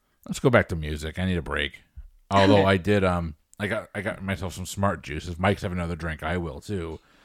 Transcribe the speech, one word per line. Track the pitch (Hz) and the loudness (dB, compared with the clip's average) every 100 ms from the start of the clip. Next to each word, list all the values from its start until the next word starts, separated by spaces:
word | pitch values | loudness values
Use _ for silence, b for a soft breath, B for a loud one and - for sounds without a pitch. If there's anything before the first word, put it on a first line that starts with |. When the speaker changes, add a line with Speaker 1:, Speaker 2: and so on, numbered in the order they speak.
| _ _ - | _ _ -12
Speaker 1:
Let's | - | -2
go | 135 | 4
back | 117 - | 4 4
to | 82 | -2
music. | 76 76 78 82 | -4 -6 -6 -4
I | 92 | -2
need | 87 | -2
a | |
break. | 71 73 71 - _ - - _ - | -2 -2 -4 -6 _ -20 -20 _ 0
Although | 98 98 104 95 | 4 6 6 6
Speaker 2:
<laughs> | |
Speaker 1:
I | 98 | 4
did, | 87 104 | 4 4
um, | 92 87 82 73 _ - | 4 0 -4 -8 _ -6
I | 104 | -4
got, | 110 87 104 | -4 -6 -8
I | |
got | 101 - | -6 -6
myself | 95 95 95 | -4 -4 -6
some | 92 90 | -8 -8
smart | - 98 80 | -2 -2 -2
juice. | - 76 87 | -6 -8 -6
If | 85 | 0
Mike's | 98 95 | 2 2
having | 104 90 | -2 -4
another | 85 85 | -4 -4
drink, | 82 78 | -6 -6
I | 78 90 | -4 -4
will | 82 69 | -4 -8
too. | - 98 82 78 b b | -8 -6 -6 -10 b b